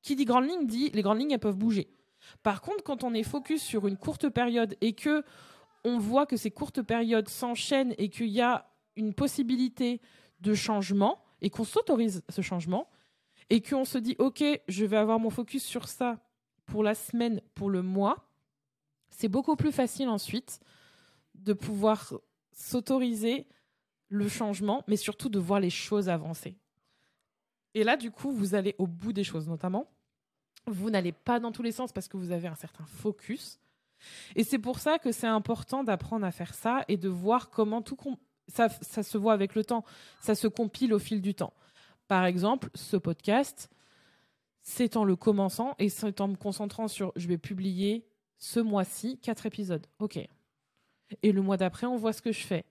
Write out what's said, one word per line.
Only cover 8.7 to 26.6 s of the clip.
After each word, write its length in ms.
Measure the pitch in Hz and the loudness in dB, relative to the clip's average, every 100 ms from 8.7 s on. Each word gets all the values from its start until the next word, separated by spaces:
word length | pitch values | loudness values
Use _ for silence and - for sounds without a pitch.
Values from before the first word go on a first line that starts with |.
| _ _ - | _ _ -4
une 180 | 214 | -4
possibilité 880 | 196 277 - 240 254 254 - 240 240 _ - _ _ | 0 0 0 0 2 0 2 -2 -2 _ -20 _ _
de 140 | 190 | 2
changement 680 | 208 - 214 190 202 202 370 _ _ | 2 2 0 2 4 4 2 _ _
et 80 | 202 | -4
qu'on 160 | - 220 | -2 0
s'autorise 580 | 427 480 254 226 185 - | 0 2 4 4 0 -6
ce 120 | - | -4
changement 480 | 180 180 165 185 - _ _ _ _ _ _ | -2 -2 -2 -2 -4 _ _ _ _ _ _
et 120 | 226 | 2
qu'on 220 | - 269 | 4 -2
se 140 | 262 262 | 0 -2
dit, « 180 | 226 - | -2 2
Ok, 240 | 262 - 294 294 - | 2 4 2 2 -2
je 180 | 190 208 | -2 2
vais 100 | 214 | 4
avoir 240 | 214 226 | 4 2
mon 100 | 226 | 2
focus 340 | 233 233 269 | -2 -4 -6
sur 260 | - 247 - | -4 -8 -8
ça 300 | - 247 233 _ _ _ _ - | -4 -2 -4 _ _ _ _ -6
pour 180 | 214 | 0
la 120 | 214 214 | 2 0
semaine, 460 | - 233 233 214 _ | -4 -2 0 -2 _
pour 160 | - 202 | -6 0
le 120 | 190 | 0
mois », 480 | 185 190 196 311 _ _ _ _ _ _ _ _ _ | 0 2 2 0 _ _ _ _ _ _ _ _ _
c'est 180 | - 220 | -4 0
beaucoup 300 | 214 277 302 | 2 2 2
plus 160 | 302 | 2
facile 340 | 277 247 - 269 | 2 -2 0 -2
ensuite 540 | 208 - 233 - - _ _ _ _ _ _ _ - | -2 -4 -8 -8 -18 _ _ _ _ _ _ _ -8
de 180 | 196 | -2
pouvoir 600 | 202 - 208 214 214 - 120 _ _ _ | -2 -2 2 2 2 -4 -14 _ _ _
s'autoriser 960 | - - 247 - 262 254 220 226 269 - _ _ _ _ _ _ | -18 -4 -4 0 0 2 0 0 -2 -6 _ _ _ _ _ _
le 200 | 202 202 | -2 -2
changement, 560 | - 220 190 202 190 196 | -2 -4 -2 0 -2 0
mais 80 | 208 | 0
surtout 340 | - - 262 | 0 -6 -2
de 100 | 202 | -2
voir 200 | 175 202 | 2 4
les 100 | 180 | 2
choses 400 | - - 214 185 | 0 0 0 2
avancer. 480 | 165 151 165 - 185 | -2 -2 -10 -12 -16